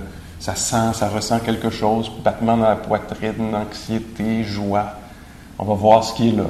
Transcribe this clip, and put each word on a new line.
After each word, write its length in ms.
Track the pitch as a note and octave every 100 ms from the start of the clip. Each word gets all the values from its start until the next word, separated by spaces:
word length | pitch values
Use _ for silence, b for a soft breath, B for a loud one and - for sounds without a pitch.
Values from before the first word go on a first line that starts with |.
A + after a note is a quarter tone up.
| G2 B B B
ça 160 | - F#2
sent, 380 | - A#2 A2+
ça 140 | A2 G#2
ressent 320 | G#2+ - A#2
quelque 300 | A2+ A2 A2+
chose, 420 | - G#2+ A2+ A2+ -
battement 360 | G#2+ - A#2 A#2
dans 100 | A2
la 80 | G2+
poitrine, 800 | G2 G#2 - G#2+ A2 G#2 A2 G#2+
anxiété, 880 | G#2+ - - A2 A2+ - G#2+ A2+
joie. 520 | G#2 G2+ G2+ G2+ G#2 - B B B B B -
On 60 |
va 120 | G2 G2
voir 280 | G#2+ A2
ce 120 | A2 -
qui 140 | A#2
est 40 |
là, 120 | G#2+